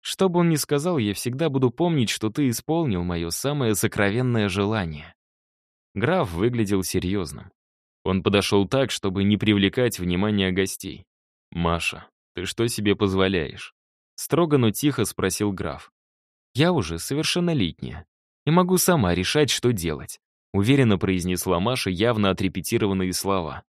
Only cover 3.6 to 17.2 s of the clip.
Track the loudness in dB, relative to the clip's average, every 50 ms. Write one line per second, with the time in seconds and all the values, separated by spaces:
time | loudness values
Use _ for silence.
3.6 | 0 0 0 0 0 -2 0 0 0 0 2 0 0 0 2 2 2 0 2 0
4.6 | 0 0 0 -2 -2 -4 -6 -10 -14 -18 -20 _ _ _ _ _ _ _ _ _
5.6 | _ _ _ _ _ _ _ -4 -2 0 0 0 0 -2 -2 0 0 0 0 0
6.6 | 0 0 0 0 -2 0 -2 -2 -2 -2 -2 -4 -4 -6 -10 -16 -18 -20 _ _
7.6 | _ _ _ _ _ _ _ _ _ -2 -2 2 2 4 2 4 2 4 2 2
8.6 | 2 2 0 0 0 0 -2 -4 -4 -4 -2 0 2 2 2 2 4 2 2 4
9.6 | 2 2 2 2 0 0 -2 -2 -4 -2 0 0 0 0 0 0 0 0 0 0
10.6 | -2 -2 -4 -10 -12 -14 -14 -14 -20 _ _ _ _ _ _ _ _ _ -6 -2
11.6 | 0 0 0 0 -2 -6 -6 -8 -16 -20 _ _ _ _ _ -10 -8 -8 -4 -2
12.6 | -2 -2 -2 0 2 2 2 4 2 2 2 2 2 2 2 0 -2 -4 -8 -14
13.6 | -18 -20 _ _ _ _ _ _ _ _ _ -14 -6 -2 2 2 2 4 4 4
14.6 | 4 4 2 2 -2 -2 0 0 -2 -2 -2 -2 -2 -2 0 0 -2 -2 -2 -4
15.6 | -6 -8 -8 -10 -14 -20 _ _ _ _ _ _ _ _ _ _ _ _ _ 2
16.6 | 2 2 2 0 0 -2 -4 -6 -6 -4 -4 -2